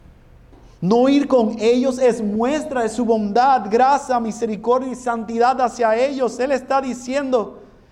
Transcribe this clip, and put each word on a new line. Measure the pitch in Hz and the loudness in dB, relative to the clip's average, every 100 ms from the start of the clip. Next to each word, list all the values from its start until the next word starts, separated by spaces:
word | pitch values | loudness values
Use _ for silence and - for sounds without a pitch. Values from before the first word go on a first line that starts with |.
| - - - - - - - - | -20 -20 -20 -20 -20 -20 -20 -6
No | 170 233 262 | 0 2 4
ir | 285 277 | 2 2
con | 262 220 202 | 2 2 0
ellos | 220 247 269 254 | 0 2 0 2
es | 247 226 | 0 0
muestra | 208 214 247 302 262 254 | -2 -2 -2 -2 -4 -4
de | 226 | -4
su | 220 | -2
bondad, | 226 226 208 202 262 254 208 | 0 0 0 2 4 2 2
gracia, | 226 262 277 277 247 | 2 4 2 0 -2
misericordia | 226 208 226 196 226 254 262 | -2 -4 -4 -4 0 0 0
y | |
santidad | 247 240 233 220 233 240 254 | -8 -6 -6 -4 0 2 2
hacia | 247 - 226 220 | 0 0 0 2
ellos. | 269 277 240 247 | 0 0 -4 -2
Él | 262 | -2
está | 262 254 269 | -2 0 -2
diciendo, | 262 240 247 269 269 254 196 - - - _ | -2 -8 -4 -4 0 -2 -2 -12 -20 -20 _